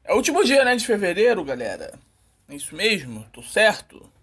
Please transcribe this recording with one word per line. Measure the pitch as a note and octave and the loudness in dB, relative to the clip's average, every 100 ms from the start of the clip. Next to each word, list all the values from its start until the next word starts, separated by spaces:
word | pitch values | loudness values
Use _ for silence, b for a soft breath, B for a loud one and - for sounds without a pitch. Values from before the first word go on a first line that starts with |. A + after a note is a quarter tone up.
É | - | 2
o | G#3 | 0
último | D#4+ D#4+ B3+ | 2 2 4
dia, | C#4 | 4
né, | B3+ B3 | 4 0
de | A#3+ | 0
fevereiro, | G#3 F#3 F3 A#3 G#3 | 0 0 2 2 2
galera. | C#3+ B2 A2 F#2 D2+ - _ _ _ _ _ | -2 -6 -6 -8 -12 -18 _ _ _ _ _
É | C#3+ | -16
isso | - | -14
mesmo? | D#3 G#3+ G3+ C3 A2 A2 | -4 -2 -2 -6 -16 -16
Tô | - | -20
certo? | - G3 G#3+ G3 - - - _ | -6 2 2 2 -14 -20 -20 _